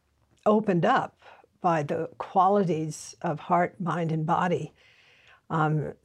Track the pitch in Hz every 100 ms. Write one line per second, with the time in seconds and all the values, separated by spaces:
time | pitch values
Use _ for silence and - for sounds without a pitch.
0 | _ _ _ _ - 214 214 175 - -
1 | 151 _ - - _ _ 180 160 147 165
2 | 160 - - 196 185 202 180 160 156 -
3 | - - 175 151 - 175 175 - 170 160
4 | 165 160 156 170 180 170 156 _ _ _
5 | _ _ _ _ - 160 156 156 147 -